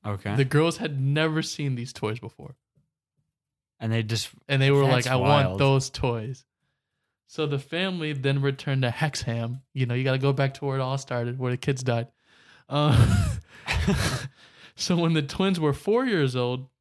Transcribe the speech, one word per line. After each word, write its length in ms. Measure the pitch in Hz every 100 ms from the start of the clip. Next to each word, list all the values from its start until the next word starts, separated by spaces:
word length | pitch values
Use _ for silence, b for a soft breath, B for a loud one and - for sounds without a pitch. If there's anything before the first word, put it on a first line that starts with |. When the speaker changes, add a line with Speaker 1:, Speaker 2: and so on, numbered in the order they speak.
| 104
Speaker 1:
Okay. 300 | 101 104 113
Speaker 2:
The 100 | 135
girls 320 | 139 165 160
had 220 | 214 139
never 400 | 135 147 160 156
seen 340 | 156 - 143 123
these 180 | 123
toys 260 | - 107 117
before. 360 | 107 - 139 - _ _ _ _ _ _ _ _ _ _ _ _
Speaker 1:
And 120 | 110
they 120 | 113
just 260 | 110 113 - - -
Speaker 2:
And 140 | 139
they 100 | 135
were 100 | 139 135
Speaker 1:
That's 180 | 127 123
Speaker 2:
like, 20 |
"I 80 | 127
want 300 | 131 143 131
Speaker 1:
wild. 100 | -
Speaker 2:
those 300 | 139 135 131
toys." 560 | - 131 117 110 131 _ _ _ _ _ _ _ _ _
So 180 | - 151
the 140 | 143
family 540 | 135 165 190 180 156
then 280 | 143 135 139
returned 400 | 139 135 - 135
to 60 | 123
Hexham. 720 | - 156 - - 117 117 127 _
You 120 | 135 123
know, 80 |
you 100 | 123
gotta 140 | 131 131
go 160 | 135
back 220 | 139 135 135
to 100 | 143
where 120 | 135
it 40 |
all 160 | 131 139
started, 400 | - 123 120 131
where 140 | 127
the 60 | 123
kids 260 | - 135
died. 240 | 127 117 123 b b b b b _
Uh, 680 | 143 147 120 113 - - - B B B B -
<laughs> 880 | 151 - 135 135 _ - - - -
so 200 | - 175
when 160 | 165
the 80 | 160
twins 380 | 139 - 190 175
were 140 | 151
four 320 | 135 - 226 262
years 300 | 165 135 127
old 340 | 123 127 131 _